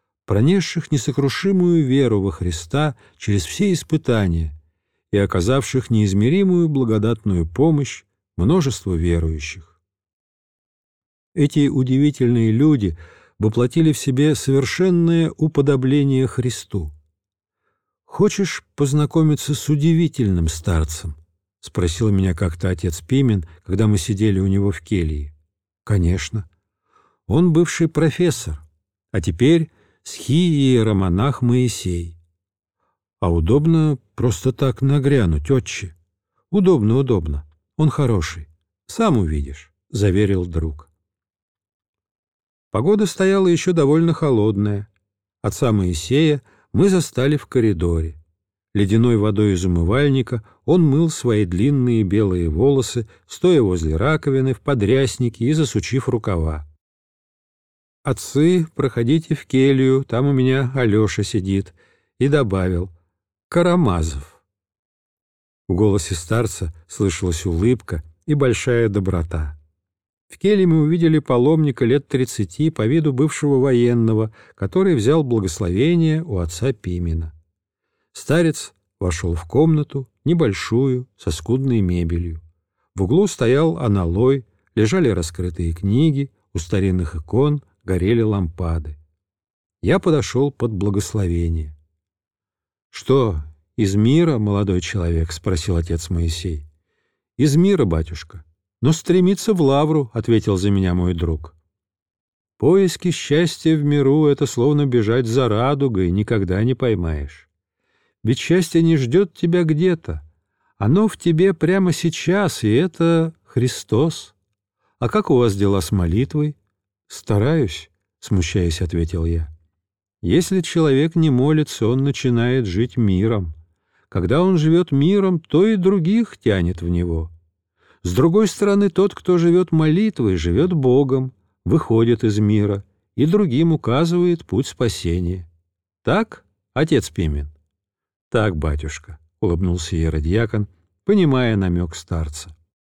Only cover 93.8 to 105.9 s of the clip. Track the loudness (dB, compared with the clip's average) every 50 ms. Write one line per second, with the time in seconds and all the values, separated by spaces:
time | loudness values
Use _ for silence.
93.8 | -2 0 2 2 2 4 4 4 2 2 0 0 0 0 0 0 0 0 0 -2
94.8 | -2 -4 -4 -4 -2 0 0 0 -2 -4 -6 -8 -6 -4 -4 -2 -2 -2 -2 -2
95.8 | -2 -2 -4 -6 -4 -4 -4 -2 -2 -2 -4 -4 -6 -8 -8 -10 -12 -14 _ _
96.8 | _ _ _ _ _ _ _ _ _ _ _ -2 0 2 2 4 4 4 2 2
97.8 | 0 0 0 -2 -4 -4 -8 -16 -16 -18 -20 -20 -20 _ _ _ _ _ _ _
98.8 | 0 0 0 0 0 0 2 2 4 2 2 0 0 -2 0 2 2 2 2 2
99.8 | 2 0 0 -2 -2 -4 -6 -6 -2 2 2 2 2 2 0 0 0 0 2 2
100.8 | 2 0 0 0 0 -2 -2 -2 -2 -4 -4 -4 -8 -12 _ _ _ _ _ _
101.8 | _ _ _ _ _ _ _ _ _ _ _ _ _ _ _ -2 2 2 4 4
102.8 | 2 0 -2 -4 -4 -4 -4 -4 -4 -2 0 0 0 0 -2 -2 0 0 0 2
103.8 | 2 0 2 2 2 4 4 4 4 2 2 2 0 -2 -2 0 0 2 2 2
104.8 | 0 0 0 0 2 2 0 0 0 0 0 0 0 2 0 0 0 0 0 0
105.8 | -2 -2